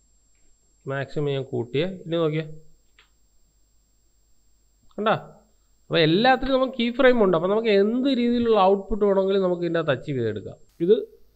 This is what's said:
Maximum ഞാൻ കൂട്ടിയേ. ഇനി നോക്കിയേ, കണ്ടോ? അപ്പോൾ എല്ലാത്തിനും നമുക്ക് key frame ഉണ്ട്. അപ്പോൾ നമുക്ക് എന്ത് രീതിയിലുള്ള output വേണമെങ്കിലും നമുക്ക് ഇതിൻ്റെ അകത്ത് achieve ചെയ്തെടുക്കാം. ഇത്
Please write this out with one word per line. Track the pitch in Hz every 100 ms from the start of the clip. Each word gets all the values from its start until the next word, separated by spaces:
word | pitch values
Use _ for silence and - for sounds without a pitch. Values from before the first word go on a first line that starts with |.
| _ _ _ _ _ _ _ _ 143
Maximum | 135 131 156 147 139
ഞാൻ | 127
കൂട്ടിയേ. | 127 120 135 180 190 160
ഇനി | 165
നോക്കിയേ, | 160 151 156 - - - _ _ _ _ _ _ _ _ _ _ _ _ _ _ _ _ _ _ _ _ _ -
കണ്ടോ? | 214 170 - - _ _ _ _ -
അപ്പോൾ | 156 156
എല്ലാത്തിനും | 175 254 254 269 262
നമുക്ക് | 262 -
key | 233 240
frame | 254 247
ഉണ്ട്. | 196 165
അപ്പോൾ | 180
നമുക്ക് | 208 226 196
എന്ത് | 202 247 269 247
രീതിയിലുള്ള | 240 240 233 214 185
output | 196 - 214 202
വേണമെങ്കിലും | 196 190 196 185
നമുക്ക് | 175 175
ഇതിൻ്റെ | 165
അകത്ത് | 156 131
achieve | - 131
ചെയ്തെടുക്കാം. | 113 104 - - - -
ഇത് | 170 240 - - -